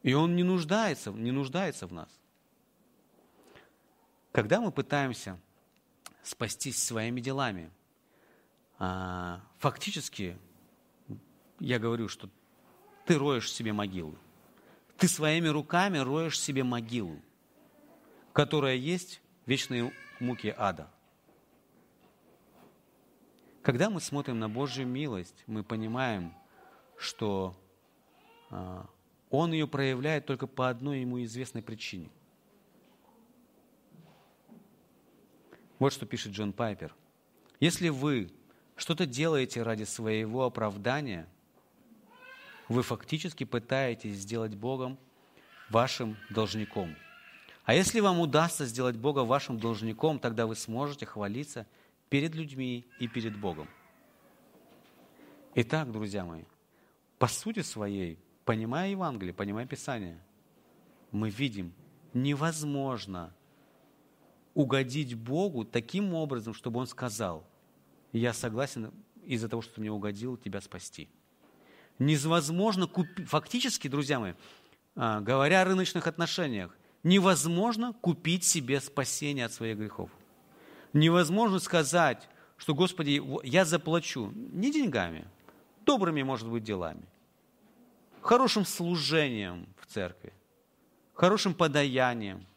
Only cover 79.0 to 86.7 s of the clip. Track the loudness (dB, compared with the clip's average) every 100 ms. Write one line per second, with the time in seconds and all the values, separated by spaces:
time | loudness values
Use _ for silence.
79 | -2 -2 -2 -2 -4 -4 -4 -4 -6 -8
80 | -10 -12 -20 -20 -20 -20 -20 -20 2 6
81 | 8 8 6 4 4 2 2 2 4 6
82 | 4 2 -8 -20 -20 -8 -2 2 2 2
83 | 2 2 0 -6 4 4 6 2 2 0
84 | 0 -4 -6 -6 -8 -2 0 2 2 2
85 | 0 -6 -14 -20 -20 -20 _ _ 4 4
86 | 4 2 0 -2 -2 -4 -2